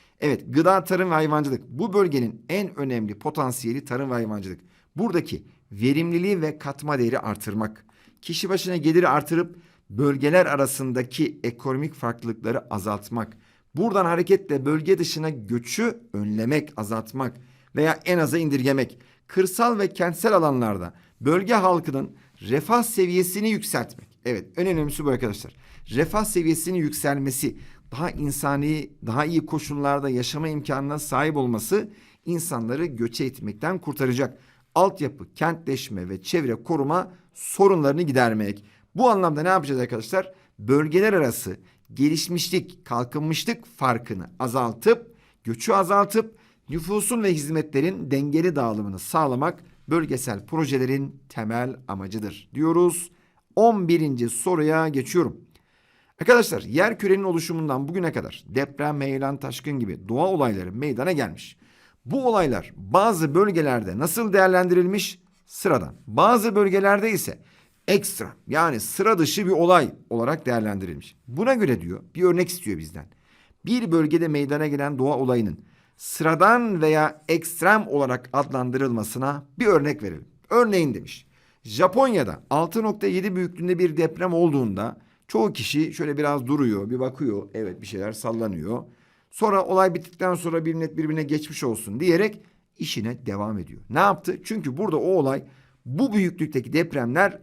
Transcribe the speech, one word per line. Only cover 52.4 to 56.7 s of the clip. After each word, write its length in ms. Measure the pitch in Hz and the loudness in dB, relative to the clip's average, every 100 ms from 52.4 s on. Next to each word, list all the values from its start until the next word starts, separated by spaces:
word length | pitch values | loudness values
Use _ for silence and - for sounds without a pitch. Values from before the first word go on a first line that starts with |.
| - | -12
diyoruz. 580 | 120 160 165 175 165 - _ _ _ _ - | -2 2 4 4 2 -8 _ _ _ _ 4
On 300 | 233 208 170 | 4 4 2
birinci 420 | 170 151 127 117 | 2 2 0 -2
soruya 580 | - 185 175 151 160 160 | -2 -2 0 2 2 2
geçiyorum. 500 | 139 123 175 127 - - _ _ _ _ _ _ - | 0 0 2 2 -2 -18 _ _ _ _ _ _ -2
Arkadaşlar, 400 | 170 240 - - | 6 6 6 -2
yer 380 | 113 | -2